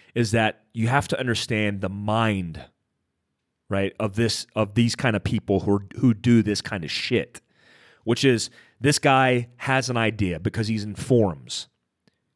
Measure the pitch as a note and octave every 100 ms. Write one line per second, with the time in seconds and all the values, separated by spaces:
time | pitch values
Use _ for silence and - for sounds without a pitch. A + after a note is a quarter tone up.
0 | _ A#2+ A#2 A2+ G#2+ - _ A#2 A2+ C#3
1 | - - B2+ A2 - G#2+ G#2 G2+ F#2+ G2+
2 | G#2 A2 A2+ G2 F2 C#2+ - _ _ _
3 | _ _ _ _ _ _ - G2 G2 -
4 | G#2+ G2 A2+ - - A2 G#2 G#2+ A#2 -
5 | B2+ G#2 - A2 - G2 G#2 G2+ G2 -
6 | B2+ G#2 A#2+ A#2 G#2 G2+ - G2+ D2+ -
7 | - A#2 - - - _ _ _ _ _
8 | A2+ A#2 C#3 A#2 - - _ _ D3 D3
9 | D3 C3 C3 B2 A#2+ - - C3 B2+ A#2+
10 | A2 G#2 F#2+ D#2+ G2+ A2+ A2 A2 G#2 G2
11 | - B2 G2+ C#2+ A#1+ - - _ _ _
12 | _ _ _